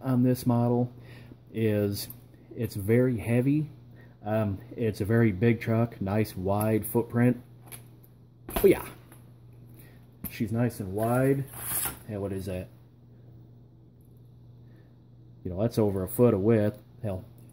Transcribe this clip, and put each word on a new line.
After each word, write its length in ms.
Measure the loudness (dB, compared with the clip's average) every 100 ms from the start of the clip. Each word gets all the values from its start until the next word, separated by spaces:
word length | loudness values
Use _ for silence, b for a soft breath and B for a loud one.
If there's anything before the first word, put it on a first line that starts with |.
on 220 | -2 2
this 240 | 2 2 2
model 460 | 2 2 2 0 -6 B B B B -10
is, 560 | -2 0 2 0 -2 -8 -16 -20 -20 -14 -6
it's 200 | -6 -4
very 420 | 2 2 2 0
heavy. 500 | 0 0 2 0 -2 -10 -20 B B B
Um, 340 | -4 0 0 -4 -8 -4
it's 240 | -4 -2
a 40 |
very 280 | 2 4 4
big 280 | 4 2 2
truck, 400 | 0 0 0 -4
nice 360 | -2 -2 -2 -4
wide 500 | -2 0 2 0 0
footprint. 560 | -2 0 2 2 2 -6 -20 -20 -20 -20 -20 -20 -20 -20 -20 -8 2
Oh 40 | 4
yeah, 200 | 4 -2 -18 -20 -20 -20 -20 -20 -20 -20 -20 B B B -16 -10
she's 220 | -6 -2
nice 260 | 0 0 -2
and 120 | -6
wide. 520 | -2 0 2 2 2 -2 -10 -8 -6 -6 -8 -10
Hell, 120 | -6
what 120 | -4
is 140 | -6 -6
that? 220 | -8 -10 -16 -20 -20 -20 -20 -20 -20 -20 -20 -20 -20 -20 -20 -20 -20 -20 -20 -20 -20 b b b b -20 -20 -20 -12
You 60 | -8
know, 100 | -2
that's 180 | 0 2
over 260 | 2 0
a 40 | -2
foot 240 | 2 4
of 80 | 4
width. 380 | 4 4 2 -2 -12 -10
Hell, 220 | -8 -8 -10 -20 -12